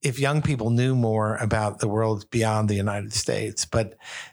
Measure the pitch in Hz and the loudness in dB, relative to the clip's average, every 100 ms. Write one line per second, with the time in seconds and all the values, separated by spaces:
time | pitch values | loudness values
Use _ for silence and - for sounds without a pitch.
0 | 143 123 139 151 147 120 113 117 127 131 | -4 0 0 2 0 0 2 2 2 2
1 | 113 110 107 110 110 110 107 - 110 110 | 2 2 0 0 0 0 0 0 0 2
2 | 110 104 - 117 110 107 107 101 104 101 | 0 0 -2 0 2 2 2 2 0 -2
3 | 104 - - 107 107 - - 117 107 - | -4 -4 -2 -2 -4 -6 -2 -2 -2 -8
4 | - - - | -16 -14 -16